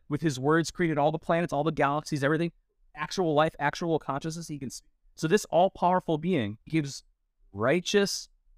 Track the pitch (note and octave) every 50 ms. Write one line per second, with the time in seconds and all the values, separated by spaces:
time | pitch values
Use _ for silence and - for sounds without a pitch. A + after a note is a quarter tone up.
0 | _ - D3 C#3+ D#3+ E3 C3 B2+ B2+ D3 D#3 E3 D#3+ - - - F3+ E3 D#3 D3
1 | C#3 D#3 D#3+ D#3+ - - F3 E3 F3 E3 - C#3+ D3 D#3+ D3+ C#3 C#3+ C#3 D3 D3+
2 | - - D#3+ C#3 C#3 C#3+ D#3+ D#3 E3+ E3+ - _ _ _ _ _ _ _ - D3
3 | D3+ - - G3 F#3 D#3+ D3+ D3 D#3 E3 - - C#3+ D3 - - F3+ E3+ D#3+ C#3+
4 | - - C3+ C#3+ - D#3+ D#3+ E3+ E3 - D#3 C#3 C3+ A#2 - - - _ _ _
5 | _ _ _ - - D#3+ F3+ G#3 - - - D#3+ F3+ G3 - - F#3+ F3 F3+ F3+
6 | - - E3 D3+ D#3 F3+ F#3+ D3 A2 G2+ G#2 - _ - D3+ D#3+ D3 C#3 - -
7 | - _ _ _ _ _ _ _ _ _ - G2 G#2+ B2+ D#3 F#3 F3+ - - G3+
8 | G3+ F#3 - - - - _ _ _ _ _